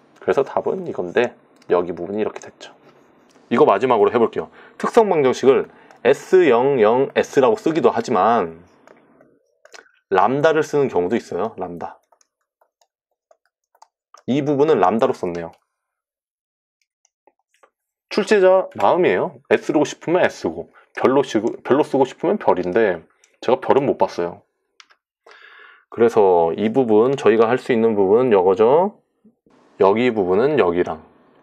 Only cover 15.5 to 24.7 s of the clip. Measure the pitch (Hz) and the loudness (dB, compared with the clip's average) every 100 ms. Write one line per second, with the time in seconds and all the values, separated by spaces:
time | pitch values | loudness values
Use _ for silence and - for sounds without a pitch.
15.5 | - _ _ _ _ _ _ _ _ _ | -16 _ _ _ _ _ _ _ _ _
16.5 | _ _ _ _ _ _ _ _ _ _ | _ _ _ _ _ _ _ _ _ _
17.5 | _ _ _ _ _ - - 202 208 185 | _ _ _ _ _ -8 -6 0 4 6
18.5 | 185 - 107 101 165 165 95 160 135 - | 4 0 -2 0 2 2 0 -4 -8 -2
19.5 | 113 - 151 147 - - 175 123 - 92 | -2 0 -2 -2 -4 -4 0 0 -2 -10
20.5 | 82 80 _ _ - 120 139 127 110 107 | -10 -14 _ _ -4 0 0 0 -4 -4
21.5 | - - 139 - 135 131 - 165 208 - | -6 -2 -2 0 -2 -2 -4 -4 -2 -2
22.5 | 120 87 107 107 85 - _ _ _ - | -2 -2 0 0 -2 -10 _ _ _ -4
23.5 | - - 113 135 - 95 - 87 98 _ | -2 0 0 0 -2 -4 -4 -8 -10 _
24.5 | _ _ | _ _